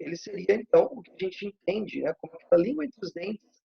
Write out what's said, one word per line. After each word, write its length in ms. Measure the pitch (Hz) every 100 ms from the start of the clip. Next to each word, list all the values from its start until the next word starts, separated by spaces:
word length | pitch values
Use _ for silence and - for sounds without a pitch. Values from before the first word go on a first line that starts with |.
ele 160 | - 170
seria, 380 | - 202 185
então, 320 | 208 - - 302
o 160 | 254
que 100 | 175
a 120 | -
gente 220 | 190 185 202
entende, 560 | - - 202 190 139
né, 120 | 139
como 200 | 165 -
aquela 260 | 165 - 175
língua 220 | 180 302
entre 140 | 294 -
os 120 | 190
dentes, 500 | 170 185 214 _ _